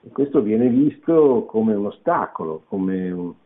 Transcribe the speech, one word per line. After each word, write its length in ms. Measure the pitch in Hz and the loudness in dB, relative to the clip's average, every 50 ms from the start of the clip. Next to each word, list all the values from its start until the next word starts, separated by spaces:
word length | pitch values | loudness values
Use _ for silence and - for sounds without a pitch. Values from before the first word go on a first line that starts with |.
| _ | _
E 60 | - | -14
questo 320 | - - 139 143 139 156 113 | -4 -4 -4 0 0 0 0
viene 260 | 104 107 113 123 127 | 2 0 2 2 2
visto 760 | 117 127 143 147 - - _ - 165 160 151 143 127 113 - | 4 4 2 2 0 -4 _ 2 4 4 6 6 4 2 0
come 300 | - - 110 110 113 110 | -2 -2 0 0 0 0
un 120 | 101 101 | 0 -2
ostacolo, 760 | 101 101 _ _ 165 170 156 98 - - - 87 80 78 78 _ _ | -4 -8 _ _ -2 0 0 -2 -4 -6 -10 -8 -8 -8 -10 _ _
come 420 | - 98 95 95 95 92 92 92 | -6 -4 -4 -2 -2 -4 -4 -4
un 220 | 90 90 87 87 82 _ _ | -6 -6 -8 -10 -12 _ _